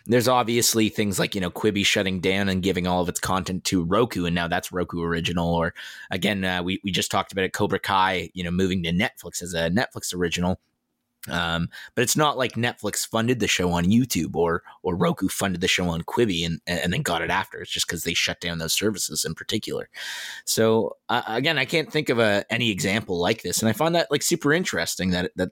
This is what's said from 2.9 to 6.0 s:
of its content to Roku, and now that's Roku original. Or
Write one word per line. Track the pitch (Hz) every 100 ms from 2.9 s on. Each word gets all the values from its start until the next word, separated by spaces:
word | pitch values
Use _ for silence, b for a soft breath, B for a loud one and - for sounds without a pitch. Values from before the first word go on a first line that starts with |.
| 90
of | 87
its | -
content | - 92 90 92 -
to | 95
Roku, | 85 101 123 90 87
and |
now | 87 85
that's | 87 -
Roku | 90 87 85
original. | 85 85 85 87 85
Or | 85 82 B B B